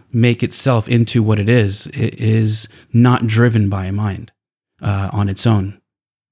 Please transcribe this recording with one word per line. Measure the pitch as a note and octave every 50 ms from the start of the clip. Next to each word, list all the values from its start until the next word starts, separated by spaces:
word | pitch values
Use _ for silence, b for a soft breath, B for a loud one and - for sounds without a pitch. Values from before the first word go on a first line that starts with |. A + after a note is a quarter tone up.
| _ _
make | - A#2 A#2 A#2+ A#2 - B2
itself | - - - - C#3 B2 A2 - -
into | A#2+ A#2 A#2 - - A#2+ G#2+
what | A2 G#2+ G#2+
it | G2 A2
is. | B2 B2 G#2 F#2+ G2 - -
It | - - - G#2+ - - -
is | A2+ A2 A2 A2+ A2 G#2+ G#2+ - - b b b b b
not | - A#2 B2 B2 B2 - A2+
driven | A2 A2 A2+ A#2+ A#2+ A2+ A2 G#2 G2
by | G2+ F#2+ F#2
a | F#2+ G2
mind, | G2+ G#2+ G2+ F#2+ - A#2 - _ _ _ _ _ _ _ _ _ _
uh, | - G#2 G2 G2 G2 G2 -
on | G#2 G#2 G2
its | F#2+ - -
own. | A#2 G#2+ G2+ F#2+ G2+ G2 - _ _ _ _ _ _ _ _ _ _